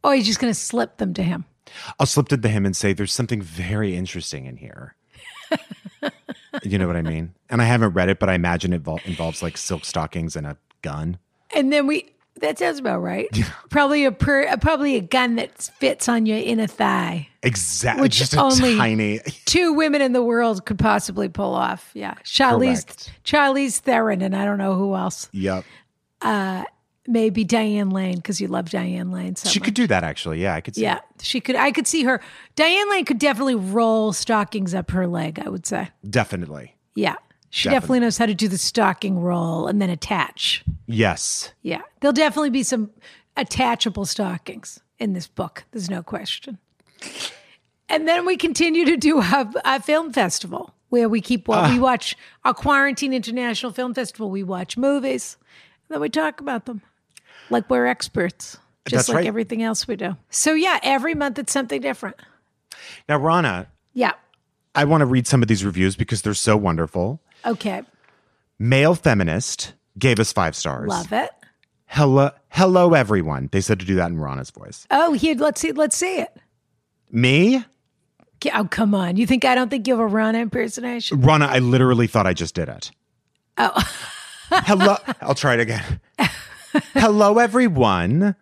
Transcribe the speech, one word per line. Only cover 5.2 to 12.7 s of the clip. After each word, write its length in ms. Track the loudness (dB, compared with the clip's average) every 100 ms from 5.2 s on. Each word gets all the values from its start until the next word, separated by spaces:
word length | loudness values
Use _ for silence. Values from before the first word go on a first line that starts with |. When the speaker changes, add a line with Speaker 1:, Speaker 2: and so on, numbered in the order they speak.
| -20 -20 -6
Speaker 1:
<laughs> 100 | -6 -6 -20 -20 _ -10 -10 -18 -18 _ -10
Speaker 2:
You 140 | -4 -2
know 80 | 0
what 80 | -2
I 60 |
mean? 300 | -4 -4 -8 -14 _
And 140 | 2
I 20 |
haven't 300 | 4 4 4
read 140 | 2 2
it, 100 | 2
but 100 | 2
I 60 |
imagine 380 | 2 0 0 -2
it 80 | -4
vol-, 180 | -4 -10
involves, 360 | -8 -6 -6 -6
like, 140 | -8 -8
silk 280 | -8 -8
stockings 500 | -6 -6 -6 -6 -6 -8
and 100 | -10
a 100 | -12 _ _
gun. 360 | -10 -6 -6 -8 _ _ _
Speaker 1:
And 180 | -2 2
then 140 | 2 0
we, 260 | -2 -6 _ _ -6
that 180 | -4 -2
sounds 220 | -4